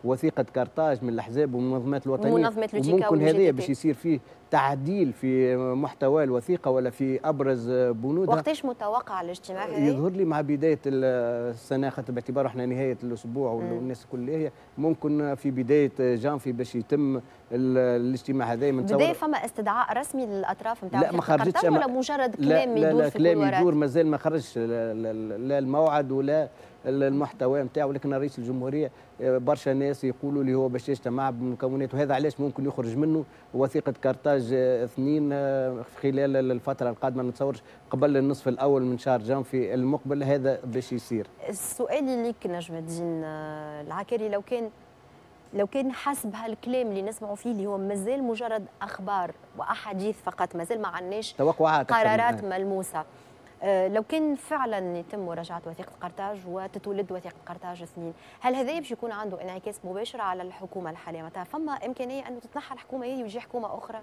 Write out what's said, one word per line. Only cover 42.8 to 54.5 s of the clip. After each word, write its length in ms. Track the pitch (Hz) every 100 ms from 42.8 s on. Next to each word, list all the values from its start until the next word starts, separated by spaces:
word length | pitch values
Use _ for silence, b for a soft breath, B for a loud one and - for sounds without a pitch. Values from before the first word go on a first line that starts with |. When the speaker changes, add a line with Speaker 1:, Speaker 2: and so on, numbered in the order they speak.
| 160 165 170 165
Speaker 2:
آه، 580 | 156 156 156 151 151 151
العكاري، 460 | 147 170 202 233 214
لو 140 | 202
كان، 280 | 196 247 220 - - - B B B - -
لو 120 | 196 202
كان 260 | 269 262
حسب 420 | 247 285 277 220
هالكلام 520 | 208 226 220 240 254 233
اللي 160 | 196
نسمعوا 340 | 196 220 214 202
فيه 160 | 240
اللي 140 | 214 196
هو 120 | 196
مازال 440 | 196 202 196 277
مجرد 420 | 254 226 240 220 196 -
أخبار 480 | 202 208 190 202 170 - - -
وأحاديث 580 | - 220 214 190 202 208
فقط، 320 | - - 180 175
مازال 260 | 170 226
ما 60 | 202
عندناش 440 | 175 180 208 220
Speaker 1:
توقعات 580 | - 160 160 160 156 127
أكثر 40 |
من 60 | 233
Speaker 2:
قرارات 340 | 214 220 233
Speaker 1:
هيك. 100 | 226
Speaker 2:
ملموسة، 600 | 202 185 196 190 185 160 156 B B B B B
آه، 240 | 185 190 190
لو 140 | 208
كان 320 | 214 311 311
فعلًا 640 | 277 -